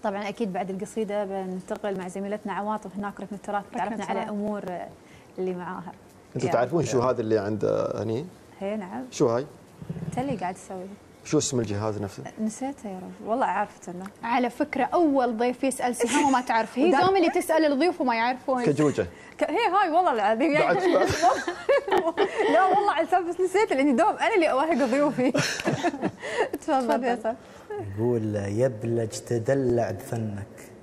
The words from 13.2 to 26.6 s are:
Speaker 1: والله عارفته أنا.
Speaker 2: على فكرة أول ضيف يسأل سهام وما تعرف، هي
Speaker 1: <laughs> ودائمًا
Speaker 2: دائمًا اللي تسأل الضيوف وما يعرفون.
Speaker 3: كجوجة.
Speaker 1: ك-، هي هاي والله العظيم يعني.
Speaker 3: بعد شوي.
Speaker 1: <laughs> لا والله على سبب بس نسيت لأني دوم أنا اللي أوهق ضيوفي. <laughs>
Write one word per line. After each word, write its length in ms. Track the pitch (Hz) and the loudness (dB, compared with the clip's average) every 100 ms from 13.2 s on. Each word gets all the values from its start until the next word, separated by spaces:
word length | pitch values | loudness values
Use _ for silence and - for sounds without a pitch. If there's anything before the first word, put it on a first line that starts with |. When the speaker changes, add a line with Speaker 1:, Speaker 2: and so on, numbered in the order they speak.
| 208 | -6
Speaker 1:
والله 180 | 233 208 | -2 0
عارفته 460 | 185 208 - - | -2 -4 -8 -14
أنا. 140 | 175 190 - | -12 -12 -12
Speaker 2:
على 260 | 233 240 247 | -4 0 0
فكرة 340 | - 294 - | -2 -4 -2
أول 540 | 247 349 330 277 247 220 | 0 2 4 4 2 0
ضيف 260 | 240 254 | -2 0
يسأل 320 | 269 254 247 233 | -2 -2 -4 -2
سهام 300 | 240 269 294 | 0 2 4
وما 140 | 262 | 2
تعرف، 380 | 247 226 220 240 | 2 0 0 2
هي 40 | |
Speaker 1:
<laughs> 40 | 320 | 4
ودائمًا 140 | 311 | 6
Speaker 2:
دائمًا 160 | 370 392 | 4 4
اللي 120 | 339 | 4
تسأل 360 | 381 349 320 311 | 2 2 4 4
الضيوف 360 | 277 339 - | 4 2 2
وما 140 | 269 226 | 0 2
يعرفون. 480 | 233 254 - 254 240 | 0 0 -2 0 2
Speaker 3:
كجوجة. 420 | 143 151 123 90 - - - | 4 2 2 -2 -4 -20 -6
Speaker 1:
ك-، 120 | 302 | -2
هي 180 | 320 453 | 2 2
هاي 220 | 370 392 | 4 4
والله 240 | 311 359 | 4 2
العظيم 380 | 247 202 226 302 | 2 2 4 4
يعني. 140 | 294 - | 4 4
Speaker 3:
بعد 180 | - | 4
شوي. 100 | 370 | 4
Speaker 1:
<laughs> 1600 | - - - 339 - - 349 - 554 - 381 330 330 392 - 415 | 4 4 4 4 2 -2 -6 2 2 4 2 2 0 0 2 4
لا 120 | 294 381 | 4 6
والله 260 | 381 403 | 4 2
على 160 | 302 330 | 0 2
سبب 220 | 370 339 | 2 0
بس 120 | 349 | -2
نسيت 320 | 370 392 440 | 2 2 2
لأني 180 | 277 285 | 4 4
دوم 240 | 247 381 269 | 6 4 4
أنا 200 | 302 440 | 2 4
اللي 160 | 320 | 4
أوهق 340 | 254 320 320 247 | 2 2 2 2
ضيوفي. 460 | 262 294 240 254 - - - - - 359 277 | 4 2 2 2 2 0 -2 -2 0 -2 -2
<laughs> 680 | 311 - - 466 523 - | -6 -6 -8 -2 -2 -4